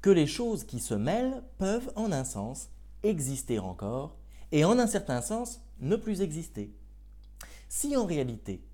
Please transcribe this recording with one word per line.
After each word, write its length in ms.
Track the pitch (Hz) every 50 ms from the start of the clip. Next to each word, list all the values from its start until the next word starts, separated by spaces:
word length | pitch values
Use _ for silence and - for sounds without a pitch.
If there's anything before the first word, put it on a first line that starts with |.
| -
que 80 | 196
les 160 | 196 175 156
choses 380 | - - - 240 233 220 - -
qui 160 | - - 123
se 140 | - - 113
mêlent 500 | 101 104 135 185 226 254 262 269 247 - - - -
peuvent, 340 | 190 190 208 240 247 269 -
en 160 | 208 220 220
un 140 | 175 135 131
sens, 460 | 131 - 104 98 113 131 - - - - - - - - - -
exister 560 | 208 220 160 139 127 139 127 - - 123 107
encore 560 | 92 95 90 - 101 98 117 131 139 156 - - - - - - - -
et, 140 | - - 151
en 160 | 180 226 247
un 80 | 240 220
certain 340 | - 196 - - 131 120 117
sens, 400 | - 214 226 240 240 - - - - - -
ne 160 | 127 139 196
plus 280 | 226 220 220 208 180 196
exister. 520 | 170 151 160 165 - - 110 101 104 - - - - - - - - - - - - - - - - - - - -
Si 280 | - - - 294 285
en 80 | 262 226
réalité 640 | 180 170 147 131 123 117 110 - - 98 87 - -